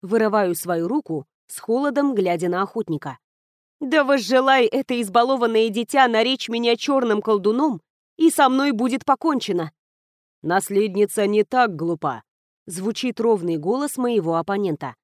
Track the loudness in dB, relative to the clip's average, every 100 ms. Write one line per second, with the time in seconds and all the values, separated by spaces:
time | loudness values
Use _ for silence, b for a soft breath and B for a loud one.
0 | 0 0 2 2 0 -2 -4 -2 0 -2
1 | -4 -8 -8 _ _ -18 -4 -2 0 0
2 | 0 0 0 0 -2 -2 -4 -6 -6 -6
3 | -8 -16 _ _ _ _ _ _ -2 0
4 | 2 0 2 2 4 4 4 0 -2 -4
5 | 0 2 2 2 2 2 0 -2 -2 2
6 | 4 4 0 0 -4 -2 0 0 0 0
7 | 2 0 0 0 2 0 0 -2 _ _
8 | _ _ 2 4 4 4 0 0 0 -2
9 | 0 0 2 -2 -2 -4 -4 _ _ _
10 | _ _ _ _ -2 -2 0 0 0 0
11 | 0 0 0 2 2 2 0 0 -4 -4
12 | -4 -6 _ _ _ _ -16 -8 -6 -4
13 | -6 -2 0 2 0 -4 -2 -2 -2 -2
14 | 0 0 0 -2 -2 -2 -2 -4 -8 -14